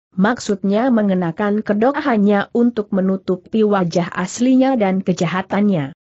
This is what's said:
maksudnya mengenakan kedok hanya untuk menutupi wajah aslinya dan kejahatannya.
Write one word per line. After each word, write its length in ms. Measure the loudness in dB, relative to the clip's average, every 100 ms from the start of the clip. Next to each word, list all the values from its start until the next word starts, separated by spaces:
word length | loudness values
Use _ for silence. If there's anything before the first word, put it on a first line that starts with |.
| _ -2
maksudnya 760 | 0 0 -4 -4 0 0 2
mengenakan 720 | 2 2 0 -2 -2 -2 -2
kedok 360 | -2 0 0 0
hanya 480 | -2 2 2 2 0
untuk 400 | 0 0 0 -4
menutupi 720 | -2 0 -2 -4 -6 -4 0
wajah 480 | 2 2 0 -2 -2
aslinya 640 | -6 -8 -2 2 4 4 2
dan 240 | 0 0
kejahatannya. 960 | -2 -2 -2 -4 -4 0 0 0 -2 -10